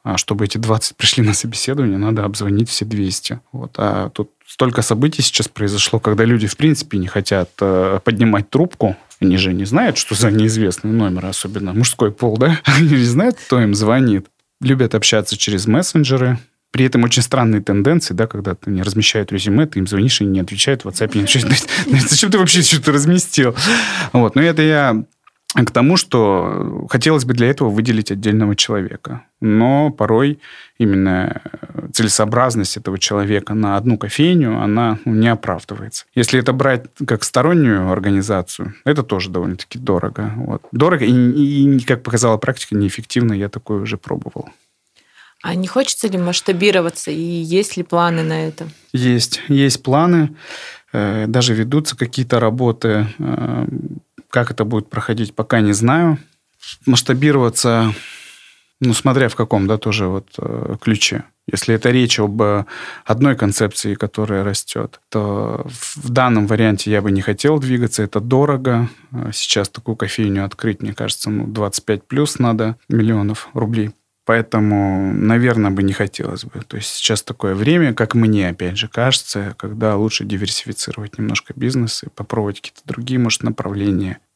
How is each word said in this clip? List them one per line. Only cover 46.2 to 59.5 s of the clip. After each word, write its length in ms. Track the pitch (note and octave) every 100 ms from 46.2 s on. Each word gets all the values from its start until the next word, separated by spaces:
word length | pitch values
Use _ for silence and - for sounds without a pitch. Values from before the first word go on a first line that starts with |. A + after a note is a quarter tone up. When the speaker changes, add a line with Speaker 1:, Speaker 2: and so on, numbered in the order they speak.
| F3 F3 - F3+ G#3 F#3 E3+ - -
Speaker 2:
и 100 | D#3
есть 560 | E3+ E3+ D#3+ F3+ G3+ -
ли 60 |
планы 400 | F3 F3 E3+ E3
на 240 | D#3+ D#3+ D#3+
это? 180 | D#3 D#3+ - _
Speaker 1:
Есть, 500 | C3 B2 A#2+ - - -
есть 340 | C#3 C#3 -
планы. 520 | - C#3 F3 E3+ D3+ D#3 - - - - _
Э, 340 | A#2+ G#2 G#2+ G#2+
даже 260 | A#2+ B2
ведутся 420 | A2 A2+ C#3+ D3+ -
какие-то 440 | A#2+ - B2 A#2+
работы. 680 | A2+ A#2+ A#2+ A2+ A#2 G#2+ G#2+ -
Э, 480 | - B2 A#2+ A#2+ - - - - - - _ B2+
как 140 | A#2
это 140 | A#2
будет 260 | G#2+ A2+ G#2
проходить, 440 | - - A2 G#2+
пока 260 | - - A#2+
не 120 | G#2
знаю. 460 | G2+ A#2 D#3 E3+ D3+ - _ _ _ - -
Масштабироваться, 1080 | - B2 - C3 D3 C#3 A#2+ - B2 A#2 A2+ G#2 - - - - - _ _ _
ну, 120 | B2+
смотря 360 | A2 C#3 C3 A#2+
в 40 |
каком, 320 | - A2+